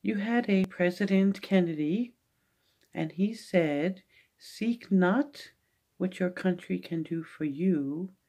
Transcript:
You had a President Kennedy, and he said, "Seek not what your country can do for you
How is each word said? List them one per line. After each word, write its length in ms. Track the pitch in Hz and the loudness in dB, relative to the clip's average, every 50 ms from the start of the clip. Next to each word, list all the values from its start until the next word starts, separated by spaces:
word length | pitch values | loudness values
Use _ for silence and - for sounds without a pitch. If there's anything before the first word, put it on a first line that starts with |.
| - | -2
You 140 | 208 220 | -2 -2
had 300 | 202 196 226 233 240 233 | -2 -2 0 0 0 2
a 180 | 214 196 190 185 | 4 2 2 2
President 760 | 185 - - 180 180 180 - 202 196 196 190 190 196 190 - | 0 0 0 0 0 2 0 0 2 4 4 4 4 2 -2
Kennedy, 720 | - - 196 185 175 170 160 151 151 147 180 220 247 240 _ _ _ _ _ _ _ _ _ _ _ _ _ _ _ _ _ | -2 2 4 4 4 4 0 -2 0 0 0 0 -2 -4 _ _ _ _ _ _ _ _ _ _ _ _ _ _ _ _ _
and 180 | 175 160 156 | -6 -6 -6
he 220 | - 165 196 214 233 | -2 -2 -2 -2 -2
said, 720 | - - - - 180 165 151 147 143 156 190 190 - _ _ _ _ _ _ _ | -8 -10 0 2 2 2 2 0 0 -2 -2 -4 -6 _ _ _ _ _ _ _
"Seek 540 | _ - - - - 208 233 233 - - - | _ -20 -20 -10 -4 -2 -2 -2 -4 -2 0
not 640 | 196 185 180 180 202 262 285 285 - - - - _ _ _ _ _ _ _ _ _ | 2 4 4 4 4 2 0 -2 -6 -20 -20 -20 _ _ _ _ _ _ _ _ _
what 220 | _ 185 185 185 - | _ -6 -6 -2 -2
your 100 | 185 180 | -4 -4
country 480 | 180 - - 185 180 180 - - 190 | -4 -2 -2 -2 -2 -2 -4 -6 -6
can 240 | 180 - - 170 160 | -6 -6 -6 -6 -6
do 220 | 156 - 170 165 160 | -4 -4 -6 -6 -6
for 200 | - - - 156 | -10 -8 -6 -6
you 720 | 151 135 147 180 190 180 147 139 135 143 165 190 185 - _ _ | -6 -4 0 2 2 2 2 0 -4 -6 -6 -8 -10 -12 _ _